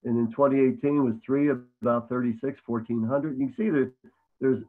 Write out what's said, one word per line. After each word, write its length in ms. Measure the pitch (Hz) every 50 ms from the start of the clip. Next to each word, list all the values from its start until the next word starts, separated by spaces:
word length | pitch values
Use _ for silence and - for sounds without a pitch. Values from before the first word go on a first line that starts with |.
| -
And 140 | 120 117
in 140 | 117 117 110
twenty 280 | 113 - 139 139 135 135
eighteen 440 | 131 131 120 120 - 143 147 147 135
was 120 | 120 110 113 -
three, 240 | - 135 139 143 147
about 600 | 135 123 123 _ _ _ 117 123 120 120 117 117
thirty-six, 500 | 123 123 123 120 113 113 - 135 139 - _
fourteen 380 | - 117 113 110 - 117 117 110
hundred. 340 | 113 135 143 143 156 135
You 100 | 131 139
can 80 | 131 -
see 140 | - 220 220
that 220 | 170 139 127 127 - _ _ - _ _ _ _ _ _
there's, 220 | 131 135 127 107 110